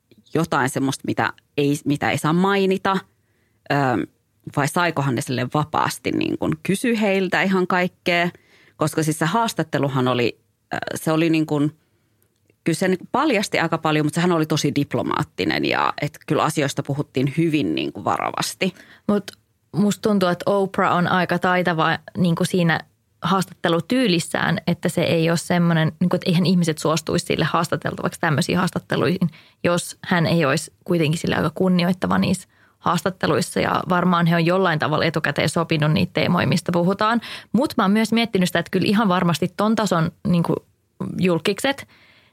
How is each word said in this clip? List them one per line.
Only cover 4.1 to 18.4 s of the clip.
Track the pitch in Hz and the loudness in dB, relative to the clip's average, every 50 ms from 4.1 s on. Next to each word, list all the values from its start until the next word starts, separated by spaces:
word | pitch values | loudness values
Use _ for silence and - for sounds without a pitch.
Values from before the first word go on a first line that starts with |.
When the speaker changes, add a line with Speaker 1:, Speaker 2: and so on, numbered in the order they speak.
| _ _ _ _ _ _ - - - | _ _ _ _ _ _ -16 -6 -2
Speaker 1:
vai | 147 139 | -2 -2
saikohan | 151 - 180 175 165 160 - 135 139 117 | 0 0 0 0 0 0 -2 -2 -2 -2
ne | 117 | -2
sille | - - 127 120 123 127 - | -4 -4 -4 -4 -4 -2 -2
vapaasti | 151 151 - - - - - - - - - | -2 -2 -2 0 0 0 -2 -2 -4 -6 -4
niinku | - - - - - - - - 160 156 - | -2 -2 -2 -2 -4 -4 -2 -4 -4 -4 -2
kysy | - 196 - - 240 233 208 | -2 -2 0 0 -2 0 0
heiltä | 220 202 190 196 190 180 185 156 | 0 0 0 0 0 0 0 0
ihan | 170 196 190 185 185 | 0 2 2 2 0
kaikkea? | - 196 180 180 180 - _ - 180 175 175 175 175 - - _ _ _ _ _ _ _ | 0 0 0 0 -2 -4 _ -2 0 0 0 0 -2 -4 -8 _ _ _ _ _ _ _
Koska | - 156 156 - 165 151 | -2 -2 -2 0 -2 -2
siis | 156 151 - | -2 -2 -2
se | 165 | -2
haastatteluhan | 160 180 233 226 208 - - 156 - - 139 139 139 135 135 127 | 0 0 0 0 -2 -2 -4 -4 -4 -2 -2 -2 0 0 0 0
oli, | 127 123 123 120 - - _ _ _ _ _ _ - | 0 2 0 0 -2 -4 _ _ _ _ _ _ -12
ää, | - - - - - | -10 -8 -8 -8 -8
se | - - 165 | -4 -2 0
oli | 160 160 170 165 | 0 2 2 2
niinku, | 160 160 156 156 151 147 143 151 151 _ _ _ _ _ _ _ _ _ _ _ _ _ _ _ _ _ - | 2 0 0 0 0 0 0 -2 -4 _ _ _ _ _ _ _ _ _ _ _ _ _ _ _ _ _ -4
kyllä | 170 160 | -4 -2
se | - 196 | 0 0
niinku | 185 185 - - - | 0 0 -2 -2 -4
paljasti | - 240 302 320 240 151 - - - - | -2 0 0 2 0 0 0 0 0 0
aika | 165 165 170 | 0 0 0
paljon, | 156 - 156 151 156 151 | -2 0 0 0 2 0
mutta | 147 - | 0 0
sehän | 170 175 185 | 0 0 2
oli | 175 160 156 | 2 2 0
tosi | 156 156 139 - 143 - | 0 0 0 0 0 0
diplomaattinen | 143 143 - - 113 - - - - - - _ - 90 78 69 71 71 | 0 -2 -2 -2 -4 -2 -2 -2 -2 -4 -4 _ -4 -2 0 0 0 0
ja | 65 60 65 71 - - - | 0 0 0 0 -2 -2 -4
et | 147 143 - - _ | -6 -6 -6 -6 _
kyllä | - 156 107 117 | -2 0 2 2
asioista | 151 - 160 139 139 - - - | 2 2 0 -2 -2 -2 -4 -4
puhuttiin | - 139 147 143 - - 131 131 139 135 | -4 -4 -4 -6 -4 -2 -2 -2 0 0
hyvin | 160 165 165 147 151 104 82 73 | 0 0 0 0 0 0 0 -2
niinku | 65 71 71 - 104 107 | -2 -4 -6 -6 -6 -4
varovasti. | 117 90 - - - - - | -2 -2 -2 -2 -4 -4 -4